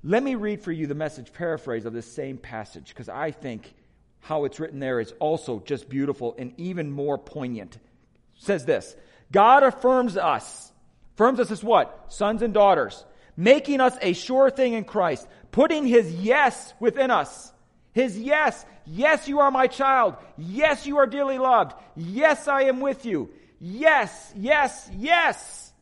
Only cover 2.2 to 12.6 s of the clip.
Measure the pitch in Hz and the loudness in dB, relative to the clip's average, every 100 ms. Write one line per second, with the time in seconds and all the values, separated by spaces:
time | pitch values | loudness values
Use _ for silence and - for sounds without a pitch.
2.2 | 139 131 - 113 104 82 69 - 113 127 | -12 -12 -14 -14 -14 -18 -20 -18 -14 -8
3.2 | 156 139 135 110 - _ _ _ _ _ | -8 -8 -14 -14 -16 _ _ _ _ _
4.2 | - 156 139 - 160 139 135 123 110 - | -8 -4 -4 -6 -12 -8 -4 -4 -6 -6
5.2 | 156 160 - 110 - 135 - 131 143 135 | -4 -4 -6 -10 -8 -10 -6 -4 -4 -4
6.2 | 120 113 127 123 175 175 151 139 143 139 | -8 -8 -14 -12 -10 -8 -8 -6 -6 -6
7.2 | - 151 127 117 98 - _ _ _ _ | -8 -10 -8 -10 -14 -20 _ _ _ _
8.2 | _ _ - 190 135 123 - - - _ | _ _ -4 -4 0 -2 -2 -20 -20 _
9.2 | _ 185 220 277 269 - 247 254 247 185 | _ 4 6 8 6 2 0 2 0 -2
10.2 | 170 120 - - - _ _ _ - - | -2 -2 -6 -20 -20 _ _ _ -20 0
11.2 | 233 240 240 202 - 202 - - - - | 2 2 -4 -4 2 2 2 -8 -18 -4
12.2 | 208 220 233 208 | -4 -2 0 4